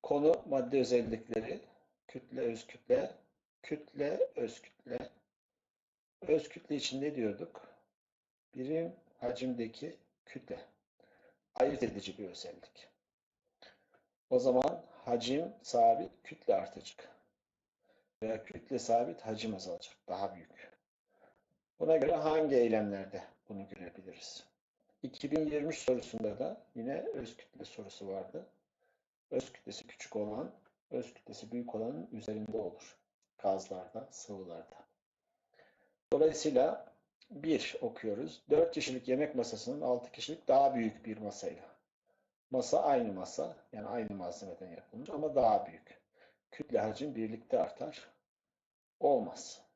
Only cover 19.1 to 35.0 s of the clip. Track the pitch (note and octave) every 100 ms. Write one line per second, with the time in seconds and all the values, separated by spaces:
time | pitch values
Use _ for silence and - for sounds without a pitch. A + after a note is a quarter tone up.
19.1 | A2 A2+ G#2+ A2+ F#2+ F#2 F2 - - -
20.1 | F#2 G2 F#2 D#2+ - - - _ _ _
21.1 | _ _ _ _ _ _ _ - D#3+ C#3
22.1 | E3 D3+ D#3 D#3 C3+ A#2 A2 G#2 G2 F#2+
23.1 | F#2+ - _ _ G2+ G2 F#2+ F2 - F#2+
24.1 | - - - - _ _ _ _ _ B2
25.1 | - C#3 D3+ D3+ D3 D3+ D#3 - B2 -
26.1 | A2+ A2 G2+ E3 - - - A#2+ C#3+ -
27.1 | A4 A#2+ - - - - - G2+ - G2
28.1 | F#2+ F#2 F#2+ F#2+ _ _ _ _ _ _
29.1 | _ _ C#3 - - - - - - -
30.1 | G#2+ G#2 A2+ E3 - _ _ _ B2 A2+
31.1 | - - - A2 A#2+ A#2+ A2 A2+ D3+ E3+
32.1 | A2 G#2+ G#2+ G#2+ A2 F#2 - - - _
33.1 | _ _ _ G2+ F#2+ - A2+ A2 G#2+ -
34.1 | - - G2 F2+ E2 E2 - - _